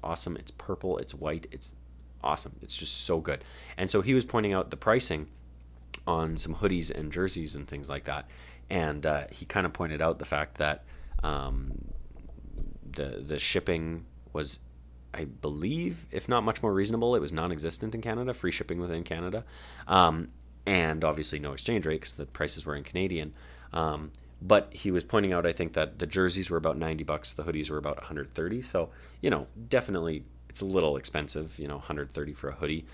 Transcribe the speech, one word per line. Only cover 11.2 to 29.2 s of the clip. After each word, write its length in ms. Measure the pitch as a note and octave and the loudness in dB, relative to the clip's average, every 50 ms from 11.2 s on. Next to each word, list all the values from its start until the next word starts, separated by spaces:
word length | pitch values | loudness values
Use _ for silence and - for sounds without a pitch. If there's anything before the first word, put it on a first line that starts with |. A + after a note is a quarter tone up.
| - | 2
um, 480 | D2+ D2 C#2+ C#2 C2+ - C#2 C2 C2 A#1+ - - - - - - - - - - - - - - - - - - - - - - - | 2 0 0 0 0 -2 -2 -2 -4 -6 -6 -6 -6 -8 -8 -8 -10 -12 -14 -14 -14 -14 -14 -14 -10 -6 -4 -4 -4 -4 -8 -10 -10
the, 320 | C#2+ D2+ C#2+ C2+ A1+ G1+ C#2 | -6 -4 -4 -4 -4 -6 -4
the 140 | D2 D2+ C#2+ | -4 -2 0
shipping 680 | - - - F#2 - - E2+ E2 D#2+ E2 E2 E2 - - - - - - - | 2 4 2 2 2 2 0 0 0 -2 -4 -6 -8 -12 -16 -18 -16 -6 -4
was, 260 | D2+ D2+ D2 - - - - - - - - - - - - - | -4 -4 -4 -6 -10 -12 -18 -18 -20 -20 -20 -20 -20 -18 -12 -8
I 120 | E2+ D#2 | -6 -6
believe, 800 | C2+ A#1+ - - D2+ D2 D2 E2 A2 D3+ E3 F3 F3+ E3+ - - - | -6 -8 -4 -4 -4 -2 0 0 0 0 0 0 -2 -4 -6 -10 -6
if 160 | - G2 - | -6 -4 0
not 160 | - B2 A#2+ G#2+ | 2 2 4 4
much 180 | A2 A2 - | 2 0 2
more 120 | A2+ G#2+ G2 | 2 4 4
reasonable, 420 | F#2+ G2+ G#2+ A2+ A#2 A#2+ A#2+ B2 | 4 4 4 4 4 4 6 4
it 40 | G#2 | 4
was 140 | D2 D2+ F2+ | 2 2 0
non-existent 640 | D#2+ E2 F2+ E2+ D2+ D2+ E2 - - A2 A2 A2 | 0 0 0 0 0 -2 -4 -2 -2 -4 -4 -4
in 60 | A2+ | -4
Canada, 320 | A2 A#2 A2 A#2+ B2 B2+ A#2+ | -2 -2 -2 -2 -2 -2 -4
free 180 | - - F2 | 0 0 0
shipping 280 | - - - - F2 F2 | 0 0 -2 -2 -2 -2
within 240 | F2 F2 E2 E2+ E2+ | -2 -2 -2 -4 -2
Canada, 420 | - E2 E2 F2 F#2 G2+ A2+ - - - - - - - - - | -4 -4 -2 -2 -2 -2 -4 -6 -6 -16 -16 -16 -16 -16 -12 0
um, 420 | - F#2 F#2 F2+ E2 D#2+ E2 E2+ - - - - - - - - | 6 8 10 10 10 8 4 -2 -4 -8 -16 -18 -20 -16 -4 2
and 380 | G2 G2 F2+ E2 D#2 D#2 D#2+ D#2+ | 4 6 6 6 4 2 4 4
obviously 360 | D#2 D2+ D#2 D2+ - D#2 D2+ | 2 2 2 -2 -2 -4 -4
no 140 | D2 C#2+ C#2 | -4 -4 -6
exchange 320 | - - - A#2 G2+ D#2+ | -4 -2 0 0 2 2
rate 160 | D#2+ D#2 D#2 | 2 0 0
'cause 120 | - - - | -2 -6 -8
the 120 | - C#2+ | -8 -10
prices 380 | - - - E2 D2+ - D#2 - | -10 -4 -2 -2 -2 -2 -4 -4
were 100 | D2 D2 | -4 -4
in 80 | C#2+ C#2+ | -4 -4
Canadian. 500 | - - F2+ F#2+ F#2 F2+ D#2+ D2+ D#2 - - - - - - - - - | -4 0 0 0 2 0 -2 -2 -4 -8 -12 -18 -18 -18 -18 -14 -6 -2
Um, 380 | E2 D#2+ D#2 D2+ D2+ D#2 D2+ - - - - - - | 0 0 0 0 -2 -6 -8 -12 -14 -20 -20 -14 -4
but 320 | F#2 F#2 G#2+ G2+ - - - | 8 8 8 8 8 4 -10
he 180 | - - G2+ | -4 0 2
was 120 | F2+ F2 - | 2 2 2
pointing 300 | - - G#2+ G2+ F#2+ F2+ | 4 4 4 6 6 4
out, 120 | F2 E2+ | 4 4
I 80 | E2+ E2 | 2 2
think, 200 | - F2 D#2+ - | 2 -2 0 2
that 260 | E2 D#2 D2+ - - | 2 2 2 0 -4
the 60 | F2 | -4
jerseys 440 | D#2 E2+ F#2+ F#2 F2+ E2+ F#2+ F2+ E2+ | 0 4 4 4 4 4 2 -2 0
were 80 | F2 | 0
about 200 | E2 D#2 D#2+ D2+ | 2 2 2 2
ninety 260 | D2+ D#2+ D#2+ D#2+ D#2 D2+ | 2 0 -2 -2 -2 -2
bucks, 300 | D2+ D2+ D2+ - - - | -2 -2 -2 -4 -6 -8
the 100 | - D#2 | -4 -2
hoodies 260 | E2+ D#2 D#2 D2+ D#2+ | -2 -2 -2 -2 -2
were 80 | D#2 | -4
about 200 | D2+ D2 D2 C#2+ - | -2 -2 -2 -4 -4
a 40 | - | -6
hundred 280 | - D#2 D2 C#2 - - | -8 -6 -6 -6 -6 -4
thirty. 280 | E2 D#2+ F#2 A2 B2+ | -4 -2 -2 -2 -4
So, 300 | B2+ - - F2+ D#2+ - - - - - - - | -4 0 0 0 0 0 -4 -16 -18 -18 -10 -2